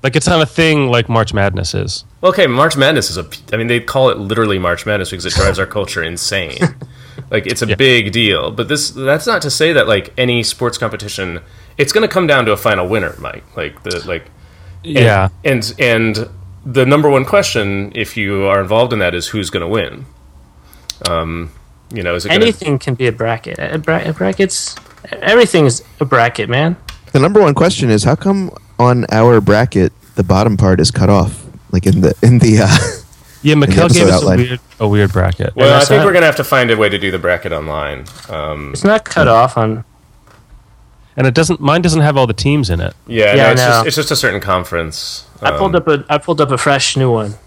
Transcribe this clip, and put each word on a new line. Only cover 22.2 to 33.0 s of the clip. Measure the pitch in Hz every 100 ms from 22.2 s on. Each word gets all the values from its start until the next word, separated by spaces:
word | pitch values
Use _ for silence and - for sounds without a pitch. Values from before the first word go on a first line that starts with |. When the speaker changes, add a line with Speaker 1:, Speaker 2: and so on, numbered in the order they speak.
| 95
Speaker 2:
it |
gonna | 180
Speaker 3:
Anything | 226 208 165 139
can | - 123
be | 127
a |
bracket. | 113 113 113 - -
A | - 160
bra-, | 156 165
a | 165
bracket's, | 156 190 190 190 - - - - - - -
everything's | - 226 233 175 143 117 - -
a | 135
bracket, | 131 117 - 104
man. | 120 160 175 - - -
Speaker 4:
The | 135
number | 147 208
one | 180
question | 139 170 196 123
is, | 107
how | 98 147
come | 196 196 185 - - -
on | 123 123 110
our | 110 117 117
bracket | 98 107 123 101 90 _ _ -
the |
bottom | 92 95 113 98
part | 95 92
is | 82
cut | - 95
off? | 101 95 - - - -
Like, | 92 92
in | 101
the, | 90 -
in | 113 123
the, | 117 107
uh, | 101 101
<laughs> | - -